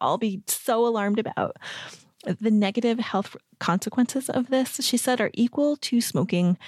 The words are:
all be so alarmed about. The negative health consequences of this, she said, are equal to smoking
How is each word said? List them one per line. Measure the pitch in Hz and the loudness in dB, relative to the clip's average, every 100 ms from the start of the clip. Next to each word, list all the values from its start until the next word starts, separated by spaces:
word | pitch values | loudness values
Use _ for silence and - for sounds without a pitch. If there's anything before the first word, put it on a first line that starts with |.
all | 135 185 | 0 2
be | 220 190 - | 0 -2 -6
so | - - 226 240 | -4 0 2 2
alarmed | 226 202 208 | 2 0 0
about. | 214 - 95 - - - - - _ _ - | -2 -2 -4 -4 -14 -14 -14 -18 _ _ -6
The | 175 220 | -2 2
negative | 214 196 226 233 226 | 4 2 2 0 0
health | - 190 - - _ - | -2 -2 -4 -10 _ -6
consequences | - 180 214 - 247 262 262 | 0 0 0 0 0 0 -2
of | 262 247 | -4 0
this, | 262 254 - | 0 0 -2
she | - 240 | -2 0
said, | - 247 | 0 0
are | 208 - | 0 2
equal | 240 - 294 294 | 0 2 0 0
to | - 240 | 0 0
smoking | - - 190 175 180 180 | 0 0 0 2 4 2